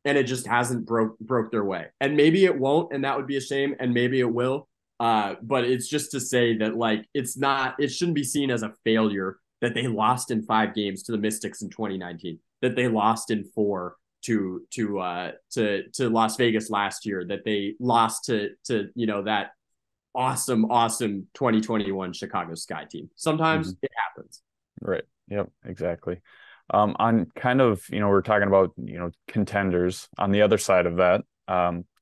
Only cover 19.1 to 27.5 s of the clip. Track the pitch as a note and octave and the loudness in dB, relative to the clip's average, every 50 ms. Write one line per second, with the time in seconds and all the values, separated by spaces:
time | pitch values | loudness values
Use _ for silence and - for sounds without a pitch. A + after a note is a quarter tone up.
19.1 | G#2 G2+ F#2+ G#2+ G#2+ G2+ G2 - - _ _ _ _ _ _ _ _ _ _ _ | -2 -2 -2 0 0 -2 -2 -4 -12 _ _ _ _ _ _ _ _ _ _ _
20.1 | - B2 B2+ C3 B2+ B2 - C3 B2 A2 A2 A2 B2 A#2 A#2 A2 - - B2 G#2+ | -4 -2 -2 -2 -2 -2 -2 0 2 2 2 4 4 2 2 2 0 -2 -4 -4
21.1 | G2+ G2 F#2 _ - - C#3 A#2+ A2+ A2 G#2+ - A2+ G#2 G2+ G2 G2 F#2+ F#2 F2+ | -4 -6 -10 _ -8 -2 0 2 2 2 0 0 -2 -2 -2 -2 -4 -6 -6 -8
22.1 | E2+ - G2+ - - F#2+ F2 E2+ E2 D#2+ - - E2 D2+ D#2 - - D2+ - - | -8 -10 -12 -8 -6 -6 -6 -6 -10 -12 -10 -10 -10 -10 -10 -12 -14 -14 -14 -14
23.1 | _ - - D#3+ D#3 D#3 D#3+ D#3+ D#3+ D#3+ D#3+ - - - - - - A#2 G2+ - | _ -6 -2 -2 0 0 2 2 2 0 -2 -4 -6 -6 -8 -8 -4 -4 -6 -6
24.1 | - - - _ - - _ _ _ _ _ _ _ - - - F#2 - - _ | -6 -16 -20 _ -20 -20 _ _ _ _ _ _ _ -10 -4 -4 -4 -4 -4 _
25.1 | _ _ _ - G2+ G2+ - - _ _ - - F2+ - F2 E2+ E2+ - - F2 | _ _ _ -8 -6 -6 -6 -6 _ _ -14 -14 -10 -6 -4 -4 -4 -4 -6 -8
26.1 | F2+ - _ _ - - - - - _ _ - - G#2 G#2+ G2+ - - G#2+ A#2 | -8 -8 _ _ -20 -20 -20 -20 -20 _ _ 0 2 2 2 2 2 2 2 4
27.1 | A2+ A2 E2 - - - - B2 | 4 4 2 0 -6 -4 -2 0